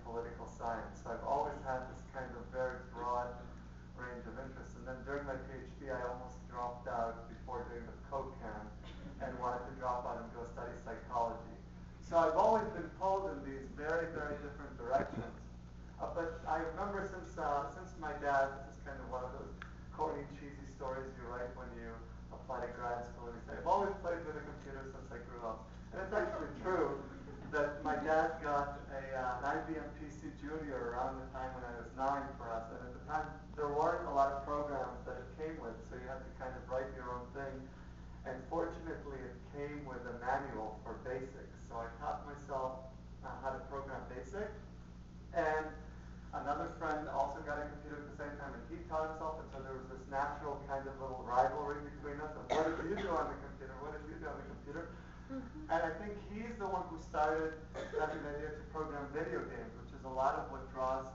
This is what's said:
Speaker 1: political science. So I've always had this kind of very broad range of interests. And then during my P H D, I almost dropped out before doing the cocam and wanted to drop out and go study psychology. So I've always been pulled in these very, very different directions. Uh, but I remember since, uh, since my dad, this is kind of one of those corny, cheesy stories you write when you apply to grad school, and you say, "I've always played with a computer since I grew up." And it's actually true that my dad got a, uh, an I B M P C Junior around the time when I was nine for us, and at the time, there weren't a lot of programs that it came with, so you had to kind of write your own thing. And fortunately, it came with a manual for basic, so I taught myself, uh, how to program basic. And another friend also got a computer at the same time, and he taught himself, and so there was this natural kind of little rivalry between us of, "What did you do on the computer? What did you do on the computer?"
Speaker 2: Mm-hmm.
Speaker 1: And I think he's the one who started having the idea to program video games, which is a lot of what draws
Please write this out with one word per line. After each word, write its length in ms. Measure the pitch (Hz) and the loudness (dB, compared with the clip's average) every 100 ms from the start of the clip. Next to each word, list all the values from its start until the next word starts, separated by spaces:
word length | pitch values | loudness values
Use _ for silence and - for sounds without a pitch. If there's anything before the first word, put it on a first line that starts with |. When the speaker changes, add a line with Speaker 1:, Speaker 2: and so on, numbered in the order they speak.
| - | -4
Speaker 1:
political 400 | 117 117 - 117 | -4 -4 -4 -8
science. 560 | - 117 113 104 - | -4 0 0 -2 -6
So 80 | 120 | -4
I've 160 | 117 - | -2 4
always 320 | 139 151 - 131 | 4 4 0 0
had 240 | 127 127 | 0 0
this 160 | - - | -6 -6
kind 160 | 135 123 117 | -4 -4 -4
of 80 | 107 | -4
very 320 | 127 127 110 123 | 2 2 2 -6
broad 400 | 117 - 120 123 - - - - - - 123 | -2 2 2 2 -2 -8 -8 -10 -10 -10 -8
range 260 | 123 117 110 | -6 -6 -6
of 80 | 120 | -6
interests. 380 | 131 135 135 - | -6 -6 -8 -8
And 60 | 127 | -6
then 140 | 120 | -4
during 220 | 123 143 139 | -2 -2 0
my 80 | 127 | -2
P 220 | 135 131 | -4 -6
H 100 | - - | -8 -6
D, 80 | 139 | -2
I 80 | 127 123 | 0 0
almost 320 | 123 123 - - | -2 -6 -8 -6
dropped 400 | 120 123 120 127 | -2 -2 -2 0
out 400 | 117 117 113 - | 2 2 0 -6
before 400 | 117 131 123 117 | -8 -4 -4 -2
doing 160 | 117 | -4
the 160 | 117 - - | -6 -8 -4
cocam 640 | 135 - - 113 107 107 - - - - - | -2 -2 -4 -6 -4 -6 -8 -8 -8 -8 -4
and 160 | 123 117 | -2 0
wanted 240 | 123 123 120 | 2 2 0
to 80 | 120 | 0
drop 320 | 127 123 123 | 2 2 2
out 160 | 117 | -2
and 80 | 113 | -4
go 160 | 120 110 - | -6 -6 -4
study 160 | 117 113 | -4 -4
psychology. 800 | 117 110 - 117 117 107 - - - - - - | -6 -6 0 4 4 2 -6 -10 -10 -10 -10 -10
So 160 | - 170 | 4 8
I've 240 | 160 170 | 10 10
always 240 | 214 220 202 | 10 10 6
been 160 | 175 160 - | 0 -2 2
pulled 320 | 190 196 190 139 | 6 6 4 0
in 80 | |
these 240 | 135 135 135 143 | -2 -4 -4 -2
very, 320 | 151 165 165 160 | 2 4 4 0
very 240 | 147 147 | 0 -2
different 320 | 147 - - - | -4 -6 -6 -4
directions. 560 | 466 659 - - - - - - - - - - | 4 6 6 0 -4 -4 -8 -10 -10 -10 -10 -4
Uh, 80 | - - | -2 2
but 240 | 165 165 - | 0 0 2
I 160 | 160 160 | 4 4
remember 320 | 165 202 190 180 | 0 2 2 0
since, 240 | 180 160 165 | -2 -6 0
uh, 320 | 156 143 185 180 | 4 4 2 -2
since 160 | - - | -8 -4
my 160 | 160 147 | -2 0
dad, 320 | 143 139 135 - | 6 8 8 4
this 80 | - | -6
is 80 | - 139 | -8 -6
kind 80 | 135 | -6
of 160 | 120 | -2
one 160 | 127 127 | -2 -2
of 80 | - | -4
those 160 | 101 - - - - | -6 -8 -8 -8 -6
corny, 320 | 160 156 143 139 - | 2 2 2 -2 -6
cheesy 240 | 143 - - - | -8 -8 -8 -4
stories 320 | 135 131 131 120 | -2 -2 -2 -4
you 80 | 117 | -4
write 240 | 123 123 123 | -2 -4 -4
when 80 | 123 117 | -6 -6
you 160 | 113 117 - - - | -6 -6 -8 -8 -8
apply 320 | 120 - 127 | -8 -4 -2
to 80 | 120 120 | -2 -2
grad 240 | 120 120 | 0 0
school, 240 | 120 - 117 | -2 -6 -6
and 80 | - | -6
you 80 | |
say, 160 | - 143 | -4 0
"I've 80 | 165 | 8
always 240 | 196 196 175 | 8 8 4
played 240 | 175 170 | 2 2
with 160 | 156 147 | 0 -2
a 60 | 143 | -4
computer 400 | 139 139 135 131 120 | -6 -6 -6 -6 -6
since 160 | 120 | -6
I 80 | 120 120 | -8 -6
grew 160 | 120 | -4
up." 240 | 95 - - - - | -4 -4 -6 -10 -6
And 80 | - | -4
it's 160 | 190 214 | 2 4
actually 400 | 170 - 147 - | 4 2 -2 -2
true 400 | 180 180 147 - - - - - - | 4 6 6 4 -4 -8 -8 -8 0
that 320 | 147 143 - | 4 4 4
my 160 | 143 151 | 2 4
dad 400 | 156 160 - - | 6 8 8 4
got 400 | 147 143 - - - - | 4 4 4 0 -4 -4
a, 80 | 135 | -2
uh, 280 | 131 127 123 | 0 2 2
an 0 | |
I 140 | - 160 156 | 2 2 2
B 80 | 311 | -2
M 160 | 143 - | -4 -6
P 80 | 147 | -8
C 240 | - 151 - | -6 -6 -6
Junior 560 | 143 156 147 127 120 - | -4 -2 -2 0 0 0
around 240 | 135 131 | 0 0
the 80 | 120 131 | -4 -4
time 160 | 131 | -4
when 160 | 127 123 | -2 -4
I 80 | 120 | -6
was 160 | 117 131 | -6 2
nine 320 | 135 143 135 131 | 4 4 0 -4
for 80 | 117 | -2
us, 240 | 113 113 | -2 -2
and 80 | 85 | -6
at 160 | - - | -8 -8
the 80 | - | 0
time, 160 | 151 151 - - - | 0 0 -4 -6 0
there 160 | 147 147 | 2 6
weren't 320 | 165 165 - | 6 6 4
a 80 | 139 | 8
lot 160 | 135 | 8
of 160 | - 143 | 6 2
programs 560 | 147 147 135 127 - | 2 2 2 0 -2
that 160 | 131 123 | -4 -4
it 80 | 120 - | -6 -4
came 240 | 156 160 | -2 -2
with, 160 | - - - | -4 -6 -6
so 80 | 123 | -6
you 80 | 131 | -4
had 160 | 135 | -4
to 80 | 117 - | -6 -6
kind 160 | 127 120 | -4 -4
of 80 | 123 | 0
write 160 | 131 135 135 | 0 0 -2
your 160 | 123 | -4
own 160 | 123 123 139 | -4 -4 -4
thing. 320 | 139 131 131 - - - - - | -4 -4 -8 -10 -10 -10 -10 -6
And 160 | 139 127 - | -4 -4 0
fortunately, 720 | 165 - 170 165 143 143 131 | 2 2 0 -4 -4 -4 -6
it 160 | 123 123 - | -6 -8 -8
came 320 | 143 143 147 | -4 -4 -4
with 160 | 143 123 123 | -6 -6 -6
a 80 | - | -2
manual 560 | 123 135 - - 110 - 135 | 2 2 2 -2 -4 -4 -6
for 80 | - | -6
basic, 480 | 127 135 135 - - - - | -2 -2 -2 -6 -10 -10 -6
so 80 | 113 | -4
I 160 | 113 - | -4 -2
taught 240 | 143 - | -2 -2
myself, 640 | 143 143 143 135 131 131 131 - - - | -2 -8 -2 0 0 -2 -6 -10 -10 -8
uh, 160 | 131 - | -6 -4
how 80 | 135 | -2
to 80 | 135 - | -2 -2
program 320 | 139 135 127 - | -4 -2 -4 -4
basic. 400 | 123 - 196 214 - - - - - - - - | -6 -4 -2 -2 -4 -8 -10 -10 -10 -10 -10 -2
And 340 | 165 160 156 151 - - - - - - - | 4 6 4 2 -4 -8 -10 -10 -8 -4 -2
another 340 | 135 156 160 - | 2 2 0 0
friend 320 | 160 151 156 | 2 2 2
also 320 | - 139 160 | 4 4 2
got 160 | 151 147 | 0 0
a 100 | 147 | 0
computer 320 | - - 147 147 | -4 -6 -6 -6
at 20 | |
the 40 | - | -4
same 160 | 143 143 | -4 -4
time, 160 | 139 | -6
and 100 | - - | -6 -6
he 160 | 165 - | -6 0
taught 240 | 156 156 | 2 2
himself, 320 | 156 156 160 | 0 -2 -2
and 80 | - | -4
so 80 | 135 120 | -6 -6
there 80 | |
was 140 | 131 123 | -6 -6
this 140 | 123 - | -8 -2
natural 480 | 135 135 123 147 135 - | 2 2 0 -2 -2 -2
kind 160 | 135 135 | -2 -2
of 80 | 120 | -4
little 240 | 131 127 - | -4 -2 4
rivalry 560 | - - 147 143 143 143 - | 8 8 6 0 0 -4 -6
between 260 | 147 143 | -4 -4
us 140 | 156 151 | -4 -4
of, 80 | 143 | 4
"What 160 | 151 160 | 6 6
did 80 | - 160 | 4 2
you 80 | 196 | 2
do 80 | 185 160 | 4 4
on 160 | 147 | 2
the 60 | 139 | -2
computer? 320 | - - 135 - | -6 -8 -8 -6
What 160 | 147 151 | -6 -6
did 80 | 156 | -6
you 140 | 170 | -6
do 60 | 156 | -4
on 80 | 139 | -4
the 100 | - | -6
computer?" 420 | - 143 156 - - - - - | -8 -6 -4 -6 -8 -10 -12 -6
Speaker 2:
Mm-hmm. 400 | 262 - 151 151 | -6 -6 -6 0
Speaker 1:
And 100 | 165 | 2
I 100 | - 190 | 2 0
think 140 | 208 196 180 | -4 -6 -6
he's 260 | 214 226 - | -4 -4 -2
the 80 | 185 | 0
one 180 | 185 165 | 0 0
who 80 | 160 | -4
started 600 | - 151 151 160 160 156 - 139 | -2 4 6 6 2 -2 -6 -6
having 440 | 139 151 156 156 | -2 2 2 2
the 80 | 147 147 | -2 -2
idea 160 | 156 151 | -2 -4
to 80 | - | -4
program 340 | 156 151 143 135 143 | -2 -2 -2 -2 0
video 260 | - 117 - | 0 0 -2
games, 240 | - - - | -4 -6 -8
which 140 | - - | -8 -8
is 80 | |
a 80 | 131 | -2
lot 260 | 131 131 - | 4 6 4
of 100 | - | 0
what 140 | 135 120 | -4 -4
draws 340 | 131 131 135 131 | 0 2 2 0